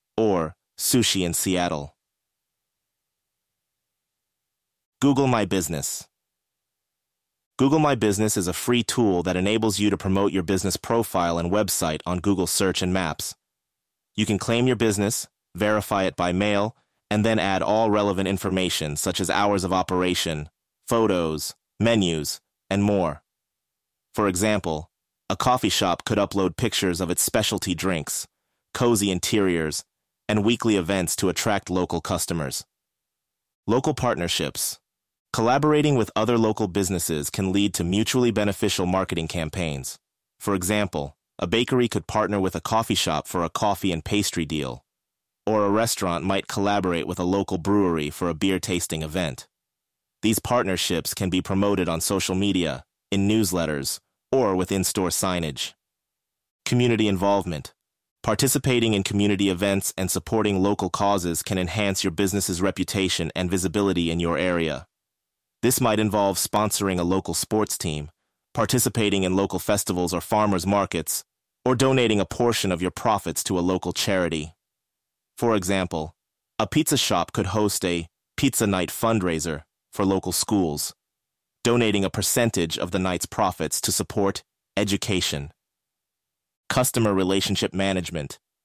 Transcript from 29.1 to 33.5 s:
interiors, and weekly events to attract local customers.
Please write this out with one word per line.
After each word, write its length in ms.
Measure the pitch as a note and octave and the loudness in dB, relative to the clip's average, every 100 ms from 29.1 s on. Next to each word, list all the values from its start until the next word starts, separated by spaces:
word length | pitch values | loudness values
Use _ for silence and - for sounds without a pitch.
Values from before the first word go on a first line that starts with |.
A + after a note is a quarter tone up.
interiors, 720 | F2+ - A2 F#2+ E2 D#2 - - _ _ _ - | 0 0 2 2 2 -2 -6 -10 _ _ _ -2
and 160 | G#2+ | 0
weekly 320 | G#2 A#2+ A2+ G2 | 2 2 2 2
events 400 | E2 G2 F2 - | 2 0 0 0
to 120 | F#2+ | -2
attract 400 | - A2+ G2+ - | 0 0 -2 -2
local 320 | F2+ F2 E2+ | -2 -2 -4
customers. 640 | - F2+ - E2+ C#2 - - _ _ _ _ _ _ _ _ | -4 -4 -2 -4 -4 -8 -12 _ _ _ _ _ _ _ _